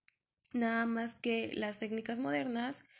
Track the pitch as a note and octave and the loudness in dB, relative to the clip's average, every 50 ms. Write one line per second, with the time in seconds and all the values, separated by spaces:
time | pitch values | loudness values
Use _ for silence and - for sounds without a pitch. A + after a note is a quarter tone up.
0 | _ - _ _ _ _ _ _ _ _ - A#3+ A#3 A3+ A3+ A3+ A#3 A#3 A#3 A3+ | _ -20 _ _ _ _ _ _ _ _ 0 2 2 2 4 2 2 2 2 0
1 | A#3 A#3 - - - A#3 A3+ A3+ A3+ A3 - - G#3+ G#3 G#3 - A3+ G#3 A3 A3+ | -2 -4 -6 -4 0 0 2 2 0 -2 -2 -2 -2 -2 -2 -2 -2 -2 -2 -2
2 | A3+ - A#3 A#3 C4+ C#4 D4 C#4+ C4+ B3+ A#3 A#3 A#3+ C4 C#4 - - _ - | -2 -2 -2 -2 0 2 2 2 2 2 0 0 -2 -2 -4 -6 -10 _ -20